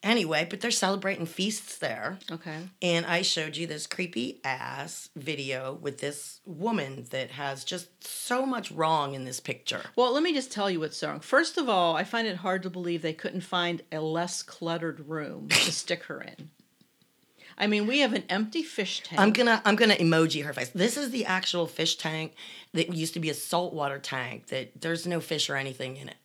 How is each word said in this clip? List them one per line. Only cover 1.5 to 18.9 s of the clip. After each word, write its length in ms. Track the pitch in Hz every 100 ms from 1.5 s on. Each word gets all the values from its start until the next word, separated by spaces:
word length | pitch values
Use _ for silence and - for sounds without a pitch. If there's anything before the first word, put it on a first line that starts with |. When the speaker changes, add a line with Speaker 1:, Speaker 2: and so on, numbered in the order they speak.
| 214 - -
Speaker 1:
there. 400 | 147 110 107 190 -
Speaker 2:
Okay. 280 | 165 170 156 180 _
Speaker 1:
And 280 | 180 170 165
I 160 | 170
showed 340 | 185 - 156 139
you 80 | 165
this 220 | 151 -
creepy 520 | - 180 139 123 -
ass 640 | 135 131 127 135 156 - - -
video 580 | 139 147 135 131 131 143
with 180 | 151 135
this 420 | 143 147 - - -
woman 600 | 156 202 220 135 135 123
that 220 | 135 127
has 320 | 139 143 135
just 400 | - 180 180 _
so 420 | - - - 247 269
much 260 | 247 -
wrong 440 | 156 160 160 143 139
in 100 | 131
this 140 | 127
picture. 420 | - - - - - -
Speaker 2:
Well, 180 | 247
let 80 | 262
me 100 | 330
just 200 | 294 262
tell 180 | - 202
you 100 | 180
what's 220 | 156 -
wrong. 200 | 156 147
First 360 | - 262 330 -
of 120 | 269
all, 260 | 196 170 160
I 80 |
find 240 | 196 233 226
it 80 | 180
hard 260 | 185 185
to 60 | 190
believe 320 | 180 175 170
they 120 | 160
couldn't 280 | 160 - 180
find 400 | 180 180 175 170 -
a 80 | 160
less 440 | 156 160 180 -
cluttered 640 | - - 165 170 165 143 147
room 380 | 156 147 147 143
to 220 | - -
<laughs> 0 |
stick 320 | 156 - 170
her 180 | - 139
in. 300 | - - 147 _ _ _ _ _ _ _ _ _ - -
I 80 | 208
mean, 220 | 208 208
we 120 | 269
have 140 | 269
an 120 | 247 -
empty 320 | 185 214 339
fish 400 | 311 - 185